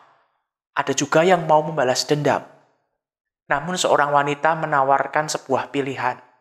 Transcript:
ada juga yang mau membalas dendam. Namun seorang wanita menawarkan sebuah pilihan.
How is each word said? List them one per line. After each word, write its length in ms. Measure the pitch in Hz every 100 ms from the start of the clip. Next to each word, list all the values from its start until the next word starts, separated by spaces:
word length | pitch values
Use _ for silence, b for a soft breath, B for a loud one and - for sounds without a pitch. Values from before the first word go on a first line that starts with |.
| _ _ _ _ _ _ _
ada 180 | - 139
juga 320 | 135 147 160 175
yang 200 | 180 160
mau 120 | 156 156
membalas 400 | 160 127 127 -
dendam. 400 | 147 143 104 - - _ _ _ _ _ _ _ _ -
Namun 240 | 143 160
seorang 400 | 180 - 143 143
wanita 400 | 147 143 147 156
menawarkan 720 | 165 156 147 135 135 135 151 156
sebuah 480 | 156 - 127 -
pilihan. 480 | 143 135 123 123 123 - _